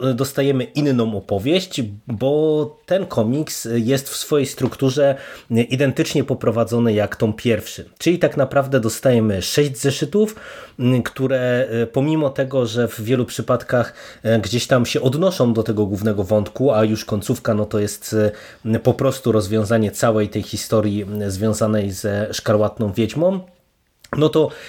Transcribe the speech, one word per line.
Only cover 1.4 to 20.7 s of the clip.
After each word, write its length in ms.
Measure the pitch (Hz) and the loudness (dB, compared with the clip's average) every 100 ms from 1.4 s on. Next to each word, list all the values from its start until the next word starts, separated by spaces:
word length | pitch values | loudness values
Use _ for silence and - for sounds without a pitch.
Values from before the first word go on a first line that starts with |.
| 113 180 185 - 113 101 - | 0 0 -2 -6 -6 -8 -8
bo 680 | 107 127 147 156 151 147 - - | -2 0 2 2 0 -2 -6 -2
ten 200 | 180 185 | -2 -2
komiks 640 | - 110 139 151 - 113 117 | -2 0 0 -4 -8 -4 -2
jest 340 | 113 135 135 | 0 0 -2
w 60 | - | -10
swojej 300 | - 151 131 | -2 0 0
strukturze 720 | - 131 - 135 127 139 135 - - - | -2 -4 0 0 2 2 2 -4 -16 -2
identycznie 720 | 113 120 131 139 131 160 156 | 0 2 2 0 0 0 0
poprowadzony 720 | 127 127 123 113 117 120 117 | 0 0 0 0 0 2 2
jak 220 | 104 101 - | 2 0 0
tom 180 | 113 | -2
pierwszy. 560 | 107 120 107 - - - - | 0 0 -2 -2 -14 -16 -4
Czyli 220 | - 175 | 0 2
tak 180 | 156 147 | 2 2
naprawdę 420 | 135 143 131 135 | 0 0 2 2
dostajemy 600 | 110 - 135 120 110 95 | 0 0 2 4 4 0
sześć 360 | 90 - 147 131 | 0 0 0 0
zeszytów, 580 | 139 131 143 202 214 - - - - - | -2 -2 0 2 0 -2 -16 -18 -16 -2
m, 240 | 123 127 | 2 2
które, 640 | 113 - 131 131 123 123 131 | 0 -2 0 0 2 0 0
e, 180 | 113 113 | 0 -2
pomimo 420 | 139 143 156 143 | 0 0 2 0
tego, 360 | 139 131 135 120 | 0 -2 0 0
że 220 | 110 117 | 0 -2
w 140 | - | -2
wielu 240 | 107 127 120 | -2 0 0
przypadkach, 680 | - - 123 - 123 113 - - - | -4 -2 -2 0 -2 -2 -6 -20 -6
e, 160 | 113 110 | 0 2
gdzieś 280 | 95 120 - | 2 -2 2
tam 180 | 131 120 | 2 2
się 160 | 147 | 0
odnoszą 520 | 131 143 190 180 123 | 0 2 2 2 2
do 100 | 113 | 2
tego 220 | 107 107 101 | 0 0 0
głównego 380 | 98 110 101 | 0 0 0
wątku, 480 | 95 107 101 - 131 | 2 2 0 0 2
a 120 | 110 | 4
już 220 | 110 110 - | 2 0 -2
końcówka, 480 | 104 - 123 - | -4 -2 -2 0
no, 120 | 107 104 | 0 0
to 140 | 107 | 0
jest, 360 | 104 - - 110 107 104 - - 110 | -2 -4 -4 0 2 0 -12 -10 -2
e, 140 | 110 | 0
po 140 | 127 | 2
prostu 380 | 117 135 131 120 | 2 2 0 0
rozwiązanie 600 | 110 98 110 104 113 104 | 2 2 0 2 2 0
całej 380 | - 120 110 104 | 0 2 2 0
tej 140 | 107 | -2
historii, 580 | 98 104 - | -6 -8 -2